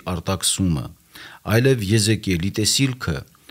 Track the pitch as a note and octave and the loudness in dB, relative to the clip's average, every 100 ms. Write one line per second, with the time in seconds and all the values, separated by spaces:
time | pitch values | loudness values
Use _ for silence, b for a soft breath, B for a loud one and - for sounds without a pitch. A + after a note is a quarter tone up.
0 | - E2+ F2+ F#2 - - F#2 D2 - - | -4 -4 -2 -2 -2 0 2 0 -4 -14
1 | B B B B - A2+ C3 B2 F#2+ A2 | B B B B 0 2 4 2 2 2
2 | G#2 G2 G2 F2 G2 A2 G#2+ - C3+ B2 | 2 0 0 -2 -2 -2 0 0 0 -2
3 | - C3+ - B B | -6 -6 -8 B B